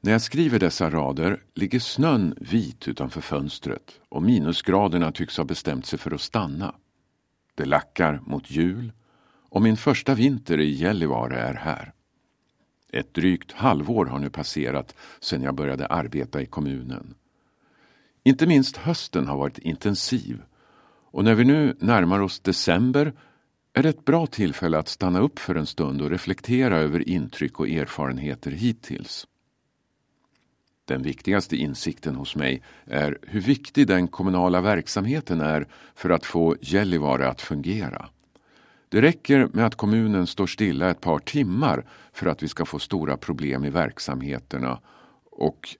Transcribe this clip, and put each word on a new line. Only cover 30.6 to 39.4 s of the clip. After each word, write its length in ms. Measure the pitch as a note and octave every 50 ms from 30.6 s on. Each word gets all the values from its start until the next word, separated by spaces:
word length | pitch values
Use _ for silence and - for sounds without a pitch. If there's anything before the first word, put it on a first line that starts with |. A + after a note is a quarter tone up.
| _ _ _ _ _
Den 180 | - C2+ C2 C2
viktigaste 520 | D2 C2+ - - F#2+ G2+ G2+ - - E2
insikten 600 | B1+ D2+ D2 C2 - - E2 - - - D#2+ C#2
hos 200 | C2 C#2 - -
mig 260 | D2 C#2+ B1+ C2 B1 - - - - _
är 320 | - A#1 C#2+ D2 D2 C#2+ -
hur 200 | - - - G#2
viktig 460 | F#2 A#2 C#3+ C#3 C#3+ - - D3 C#3
den 200 | - F#2+ F2+ F2+
kommunala 540 | E2+ - - F#2 F#2+ F#2 F2+ F2+ F2+ F2+ F2+
verksamheten 800 | F2+ G#2 G#2 E2+ - - - G#2 G2 A#2 C#3 D#3 - - F2+ E2
är 260 | D2+ D2+ D#2 D2+ C#2 - - - - - _
för 140 | - - F2+
att 160 | F2 E2 -
få 300 | - - E2+ E2 E2 E2 -
Gällivare 680 | - C2+ E2+ G2 G#2 F#2+ F2 D#2+ D2 C#2+ C2 B1+ C2+ B1+
att 120 | B1 -
fungera. 680 | - - D#2+ C#2+ C2 E2+ G2+ A2 F#2 C2 - - - - _ _ _ _ _ _ _ _ _ _ _ _ _ _ _ _
Det 120 | - G#2+
räcker 480 | A#2+ D#3+ E3+ - - - C#3+ C3+